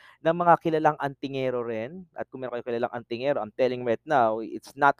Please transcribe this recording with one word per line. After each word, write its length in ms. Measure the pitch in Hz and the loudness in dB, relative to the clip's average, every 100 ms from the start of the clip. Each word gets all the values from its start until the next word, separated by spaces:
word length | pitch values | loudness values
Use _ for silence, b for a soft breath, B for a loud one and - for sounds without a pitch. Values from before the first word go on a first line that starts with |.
| b b 156 | b b -2
ng 100 | 175 | 2
mga 180 | 175 160 | 4 4
kilalang 400 | 170 156 156 151 | 4 2 2 0
antingero 640 | 139 139 135 135 131 123 | -6 -6 -8 -4 -2 -2
rin? 400 | 117 110 120 185 175 - | -4 -6 -6 -10 -16 -12
At 80 | 113 | -12
kung 140 | 131 | -10
meron 160 | 127 120 | -8 -8
kayong 100 | 127 | -4
kilalang 300 | 117 123 120 | -2 -2 -4
antingero, 400 | 113 117 139 127 | -8 -4 -2 -2
I'm 160 | 107 | -4
telling 320 | - 127 123 123 | 0 0 0 0
right 160 | 113 | -2
now, 380 | 156 143 113 110 | 2 4 4 2
it's 320 | 110 107 - | -6 -10 -14
not 240 | 135 143 | 2 2